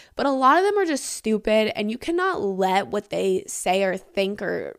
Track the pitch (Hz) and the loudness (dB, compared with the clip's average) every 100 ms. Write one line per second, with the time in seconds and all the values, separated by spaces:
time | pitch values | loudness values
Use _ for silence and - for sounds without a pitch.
0 | - - 269 262 262 311 392 415 349 277 | -14 -4 -2 4 4 6 4 2 0 -2
1 | - - 220 214 220 214 214 - 208 226 | -4 -8 -2 -2 2 2 2 -2 -4 -6
2 | - 339 370 359 202 190 190 196 - 208 | -4 -2 0 -2 -2 0 2 2 0 -4
3 | 208 170 190 185 - - 185 185 190 185 | -4 -2 0 -2 -4 -6 0 2 2 -2
4 | - - 196 208 185 - 71 | -6 -2 -2 -2 -4 -4 -6